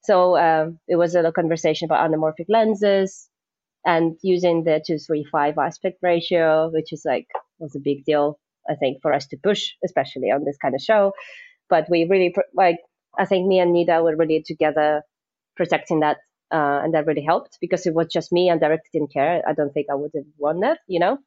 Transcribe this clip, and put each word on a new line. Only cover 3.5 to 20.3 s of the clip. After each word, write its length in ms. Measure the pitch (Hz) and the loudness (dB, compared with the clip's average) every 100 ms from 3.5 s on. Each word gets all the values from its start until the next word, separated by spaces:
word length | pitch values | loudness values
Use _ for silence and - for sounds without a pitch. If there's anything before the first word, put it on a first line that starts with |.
| _ _ _ - | _ _ _ 0
and 320 | 165 165 165 | 2 0 -2
using 420 | 190 180 180 165 160 | -2 2 2 0 0
the 180 | 156 156 | -2 -2
two 140 | 156 | -6
three 260 | - 151 147 | -4 -6 -2
five 260 | 160 143 160 | -2 0 0
aspect 400 | 143 - 190 - | -4 -4 -8 -4
ratio, 680 | 180 170 165 175 160 156 160 | 0 0 0 0 2 2 0
which 240 | 156 156 | -4 -6
is, 100 | 156 156 | -8 -4
like, 220 | 127 - - _ _ | -4 -4 -14 _ _
was 180 | 160 143 | -14 -8
a 40 | |
big 260 | 143 143 139 | -4 -4 -2
deal, 340 | 151 147 147 _ _ - | 0 0 -4 _ _ -10
I 60 | 151 | -4
think, 260 | 135 147 | -4 -2
for 100 | 160 | -2
us 140 | 139 139 | -2 -4
to 100 | 151 | -6
push, 340 | 190 202 - - | -2 -2 -4 -8
especially 460 | 175 - 135 135 117 | -4 -4 -4 -4 -2
on 120 | 139 147 | -2 -2
this 120 | 143 | -6
kind 180 | 135 131 | -4 -4
of 60 | |
show. 320 | - 220 196 196 - - - _ _ | 0 2 2 -2 -20 -20 -20 _ _
But 200 | 170 160 | 0 2
we 160 | 170 165 | 0 2
really, 200 | 190 180 | 2 2
pr-, 120 | 175 - | 0 -4
like, 240 | 175 185 170 - _ _ - | 2 2 2 -8 _ _ -4
I 80 | 190 | 0
think 220 | 190 185 | 0 2
me 120 | 185 | 2
and 140 | 175 | 4
Nida 300 | 175 170 165 | 2 2 2
were 120 | 165 156 | 2 0
really 280 | 160 156 156 | 0 0 -4
together 560 | 156 151 151 151 151 - _ _ _ _ - | -2 0 2 0 0 -6 _ _ _ _ -6
protecting 440 | 165 156 - 160 | -2 -2 -2 0
that, 160 | 151 - _ _ _ | 0 -2 _ _ _
uh, 280 | 165 143 143 | -2 0 0
and 100 | 147 | 0
that 140 | 160 151 | 0 0
really 160 | 151 | -2
helped 340 | 143 175 - - | -2 -2 -4 -12
because 280 | 175 175 180 | -6 -4 -2
it 80 | 160 | -2
was 120 | 165 | -2
just 240 | 170 156 | -4 -2
me 160 | 175 180 | 0 2
and 120 | 170 | 2
director 280 | 151 160 _ | 2 0 _
didn't 180 | 156 143 | -6 -4
care. 300 | 143 143 175 - | -2 0 0 -2
I 60 | |
don't 200 | 151 143 | -2 -2
think 140 | 143 143 | -4 -4
I 40 | 143 | -6
would 160 | 151 151 | -6 -8
have 100 | 147 | -12